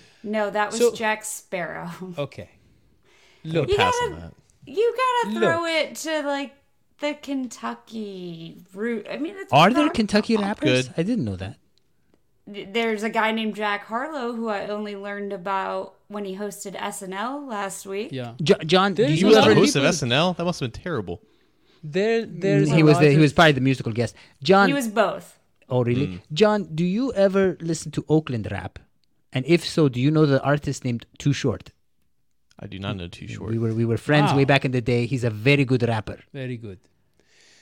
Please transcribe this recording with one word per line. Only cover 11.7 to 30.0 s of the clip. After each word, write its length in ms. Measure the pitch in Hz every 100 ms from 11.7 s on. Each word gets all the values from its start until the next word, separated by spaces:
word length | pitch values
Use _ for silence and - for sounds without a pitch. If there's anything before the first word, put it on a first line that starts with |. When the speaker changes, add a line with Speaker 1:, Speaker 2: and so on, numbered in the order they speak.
| _ _ _ _ _ _ _ -
Speaker 1:
Th-, 160 | 202 190
there's 320 | 220 226 214
a 60 | 220
guy 220 | 226 220
named 220 | 226 214 196
Jack 300 | 214 202 -
Harlow 480 | 226 302 302 240
who 140 | 226 226
I 180 | 202 -
only 300 | 208 208 202
learned 360 | 202 202 202
about 640 | 196 185 196 190 190 - - -
when 160 | 208 196
he 100 | 190
hosted 380 | 208 196 202
S 280 | 180 202 202
N 100 | 190
L 320 | 190 233 285 277
last 400 | 208 196 190 -
week. 240 | 98 -
Speaker 2:
Yeah. 220 | 131 120 120
Speaker 4:
Jo-, 140 | 156 196 160
John, 260 | 185 196
do 120 | 175 220
Speaker 2:
There's 140 | 160
Speaker 4:
you 60 | 196
Speaker 2:
a 40 |
lot 100 | 220
Speaker 4:
ever 80 | -
Speaker 2:
of 40 | -
Speaker 3:
Host 180 | - 143
of 40 |
Speaker 2:
people 80 | 143
Speaker 3:
S 140 | 180
N 100 | 120
L? 200 | 131 180
That 100 | 175
must 160 | 175 -
have 120 | 127
been 100 | -
terrible. 400 | 180 139 90 85 _ _ _ _ _ _
Speaker 2:
There, 440 | 156 180 214 226 220
there's 440 | 180 175 151 151
Speaker 4:
He 100 | 156
Speaker 2:
a 40 |
Speaker 4:
was 100 | 151 147
Speaker 2:
lot 40 |
Speaker 4:
the, 40 | 151
he 60 |
Speaker 2:
of 60 | 147
Speaker 4:
was 100 | 147
probably 200 | - 160
the 100 | 131
musical 300 | 131 127 120
guest. 220 | 113 113 - - _
John. 260 | 139 190 196
Speaker 1:
He 60 |
was 140 | 285 233
both. 500 | 202 190 - - _ _ _ -
Speaker 4:
Oh, 120 | 127
really? 240 | 120 123 95
Speaker 3:
Mm. 120 | 90 -
Speaker 4:
John, 300 | 151 208 214 160
do 100 | 160
you 280 | 180 202 262
ever 420 | 190 196 196 190 180
listen 300 | 165 156 156
to 120 | 147 -
Oakland 400 | 156 156 117 98
rap? 280 | 98 92 - - _ _ _ _
And 140 | 131 135
if 180 | 170 -
so, 220 | - 147
do 100 | 120